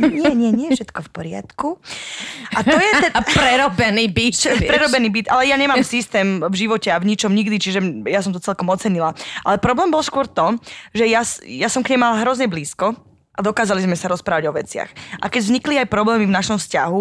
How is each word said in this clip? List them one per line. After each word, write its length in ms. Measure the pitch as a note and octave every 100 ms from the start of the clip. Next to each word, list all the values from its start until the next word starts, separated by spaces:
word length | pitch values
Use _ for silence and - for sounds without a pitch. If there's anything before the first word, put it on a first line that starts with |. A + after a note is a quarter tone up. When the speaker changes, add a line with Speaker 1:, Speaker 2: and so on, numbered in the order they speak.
| D4+
Speaker 1:
nie, 180 | D4+ D4+ A#3+
nie, 160 | A#3
nie, 160 | A3 D#4
všetko 320 | C4 G#3+ -
v 80 | D3+
poriadku.“ 580 | - E3 F#3+ G3 - D4 F#4 - - - - - - A#3+
A 100 | -
to 160 | A#3+ D#4+
je 140 | G4+ D4
ten 100 | E4+ A#3
Speaker 2:
<laughs> 20 |
A 40 |
prerobený 840 | - C#4 C4 B3+ C4+ F3+ A3+ G#3+ A3+
byt, 300 | F3+ A#3 -
Speaker 1:
Č-, 160 | -
Speaker 2:
vieš. 160 | B3+ -
Speaker 1:
prerobený 400 | D4 D4 B3+ A3+
byt, 180 | G#3+ -
ale 220 | B3+ C4+
ja 80 | C4+
nemám 240 | C#4 C4
systém 560 | B3+ A#3+ - G#3 G3 F#3+
v 160 | E3 F#3+
živote 380 | G#3+ A3 G3+
a 80 | E3+
v 80 | G3
ničom 240 | G#3+ G#3+
nikdy, 240 | G#3 G#3 G#3
čiže 220 | F#3+ F#3+ F#3+ A2+ G#2+
ja 160 | G3
som 80 | F#3+
to 80 | F3+
celkom 320 | G#3 F#3+ F3+
ocenila. 480 | F#3 G#3+ F3 D#3+ - - -
Ale 160 | - G3+
problém 320 | A#3+ B3+ F4+
bol 160 | D#4 -
skôr 240 | C#4 B3+
to, 320 | - E3 A3+ - - -
že 180 | G#3 A3+
ja 160 | A3+ A#3
s-, 160 | -
ja 240 | - B2+ A3
som 160 | C4
k 80 | B3
nej 100 | B3+
mala 220 | A#3+ G#3+
hrozne 240 | A#3+ B3+ B3
blízko, 480 | E3 D3 - C#3 C#3 - _ _
a 80 | -
dokázali 400 | G3+ A3 G#3 F#3+
sme 160 | F#3 F3
sa 160 | F3+
rozprávať 320 | F3+ - D#3+
o 100 | D3+
veciach. 380 | D3 - - - - - -
A 140 | G3+
keď 100 | A#3+
vznikli 380 | G3+ B3+ D4 C#4+
aj 80 | A3+
problémy 400 | G#3 G#3+ A3+ G3+
v 80 | F#3+
našom 240 | G3 G#3+
vzťahu, 400 | - E3 D#3 F#3+